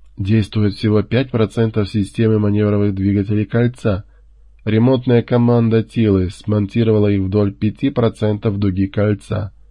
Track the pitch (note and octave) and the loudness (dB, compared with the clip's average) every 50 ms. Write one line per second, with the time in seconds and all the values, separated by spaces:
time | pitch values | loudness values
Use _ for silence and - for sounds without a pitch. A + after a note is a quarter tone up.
0 | - - - - G2+ F#2+ A2 A2+ G#2 - - A2 G#2+ G#2 F#2+ - - A2 G#2 G#2+ | -20 -20 -12 -8 -2 0 2 2 2 0 -2 0 0 0 -2 -2 0 0 2 2
1 | G2+ - - A#2 C3+ B2+ - A#2 A2 G2+ - - A2+ A2+ G#2+ A2 G#2 F#2+ - A2 | 0 0 0 -2 -2 -2 0 0 0 0 0 0 -2 0 0 -2 -4 -2 -2 -4
2 | G2 - - - A#2 A2 A2 G#2+ G#2 G#2 G2+ G#2 G#2+ G#2 G#2 G#2 G2+ G#2 G2 F#2+ | -4 -2 -2 0 0 2 2 2 2 0 0 0 0 0 0 0 0 -2 -2 -2
3 | F#2+ G2+ G2+ G#2 G2+ G2+ G#2+ G#2 G#2+ - - A#2 A#2+ A#2+ B2 - - A2+ G2 F#2 | 0 0 0 0 0 0 -2 -2 -2 -2 0 0 0 0 -2 -2 -4 -4 -4 -4
4 | - - - - - - - - - - - - - A2 G#2+ A2 A2+ B2+ C3+ C3 | -6 -12 -20 -20 -20 -20 -20 -20 -20 -20 -20 -10 -6 -2 0 2 2 2 2 0
5 | B2+ B2+ A#2+ A#2 A2 - B2 A#2+ A#2+ A#2+ A#2+ A#2+ A#2 A2+ A2 A2+ A2 - - A#2 | 2 2 2 2 2 2 0 2 2 2 2 2 2 2 2 0 -2 -2 -2 0
6 | A2+ G#2+ G2 F#2+ F#2 F2+ G2 - - - G#2+ G#2 G#2 G2 - A#2 A#2 A2+ A2 G#2+ | 2 2 2 2 0 -2 -6 -8 -6 -4 -2 -2 -2 -2 -2 0 0 2 2 2
7 | G#2 G#2 G2+ G2 F#2+ F#2 F#2+ G#2 G#2 G2+ G2 - - G#2+ G2 - - C3+ C#3 - | 2 2 0 0 -2 0 0 0 0 0 -2 -2 -4 -4 -4 -2 -4 -2 0 0
8 | A#2+ A2+ G#2 - - G#2+ G#2 G2+ - A2+ G2+ G2+ G2+ G2+ F#2 F#2 G2 F#2+ - - | 0 0 -2 -2 -2 -2 -2 -2 -2 -4 -2 -2 -2 -2 0 0 -2 -2 -2 -2
9 | G2+ G#2+ G#2 G2 - - G#2+ G2 G2+ G2 - - - - | 0 0 0 -2 -4 -8 -8 -8 -8 -8 -12 -18 -20 -20